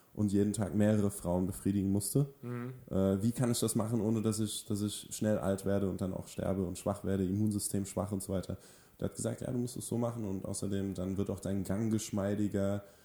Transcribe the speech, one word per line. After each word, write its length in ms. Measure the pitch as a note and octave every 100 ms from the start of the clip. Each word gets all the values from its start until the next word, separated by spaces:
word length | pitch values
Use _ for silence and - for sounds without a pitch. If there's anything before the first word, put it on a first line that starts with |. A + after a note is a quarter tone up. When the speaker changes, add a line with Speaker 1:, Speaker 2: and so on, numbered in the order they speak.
| _
Speaker 1:
und 180 | - G#2
jeden 220 | G2 G#2
Tag 220 | G2+ F#2 G#2
mehrere 360 | G#2 G#2+ G2+
Frauen 360 | - F2+ F2+ F#2
befriedigen 440 | - G2 G2+ F#2+
musste. 360 | G2 - C3+ C#3+ -
Speaker 2:
Mhm. 320 | A#2+ A#2+ B2 B2+ -
Speaker 1:
Äh, 340 | F#2+ G2 G2
wie 80 | A2+
kann 200 | A#2 A#2+
ich 80 | A#2
das 160 | A2+ A#2+
machen, 240 | G#2+ A#2
ohne 200 | G#2 A2+
dass 180 | A2 A2
ich, 260 | G#2+ - -
dass 160 | G2+
ich 260 | G#2 - -
schnell 260 | - G#2+ G#2+
alt 280 | F#2+ G2 F#2+
werde 240 | G2 G2
und 120 | F#2
dann 120 | F#2
auch 140 | F2 -
sterbe 360 | - - F#2+
und 140 | F2+ F#2
schwach 260 | G2+ G2
werde, 220 | F#2+ F#2+ F#2
Immunsystem 600 | G2 G#2+ G#2 - G2+ G2
schwach 260 | G2 G2
und 100 | G2
so 120 | -
weiter? 240 | F#2 - F#2+ - - - -
Der 60 | -
hat 100 | -
gesagt, 260 | A#2 A#2+
"Ja, 80 | -
du 80 | B2
musst 200 | B2 -
es 100 | -
so 100 | A#2
machen 280 | A#2 A#2 G#2
und 200 | F#2+ -
außerdem 480 | G2+ G2+ G2 G2
dann 240 | F2+ F#2 F#2+
wird 120 | G2
auch 100 | G2
dein 240 | F#2+ G2
Gang 260 | F#2 G2 A2+
geschmeidiger, 920 | G#2+ - G2+ G2 G#2 G#2 G2 G2 G2+ - -